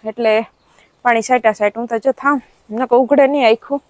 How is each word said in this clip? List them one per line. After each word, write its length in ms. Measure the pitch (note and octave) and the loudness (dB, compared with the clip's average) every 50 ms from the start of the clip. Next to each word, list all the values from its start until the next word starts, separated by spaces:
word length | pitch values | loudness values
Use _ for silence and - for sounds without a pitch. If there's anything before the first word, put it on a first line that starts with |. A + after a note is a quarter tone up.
| _ | _
એટલે 400 | A3 G#3+ - A#3+ A3 G#3+ A3 A3+ - _ _ _ _ _ _ _ _ _ _ | -12 -10 -4 -2 0 0 0 -2 -4 _ _ _ _ _ _ _ _ _ _
પાણી 200 | _ B3 A#3 A3+ | _ -2 0 0
સાટા 300 | A3 - B3+ B3 A#3 A3+ | 0 0 -2 2 2 0
સાટ 260 | G#3+ - G#3 G#3 G3+ A3+ | 0 0 -2 -4 -2 -4
હું 100 | A#3 A#3 | -8 -6
તો 100 | A#3 A3+ | -6 -4
જો 140 | - C4+ | -2 -2
થામ, 300 | B3+ - - C#4 D4 C4+ - _ _ _ _ _ | -4 -2 -2 -2 -2 -2 -4 _ _ _ _ _
નકર 240 | G#3 A3+ C4 B3 - | -6 -6 -4 0 2
ઉઘડે 320 | A#3+ C4 A3+ C#4 B3+ C#4 C4+ | 2 2 2 2 2 2 2
નહીં 200 | C#4+ D4 C4 A3 | 2 2 2 2
આખું. 340 | A3+ A#3 - - C#4 C#4+ _ | 2 0 -2 -8 -8 -8 _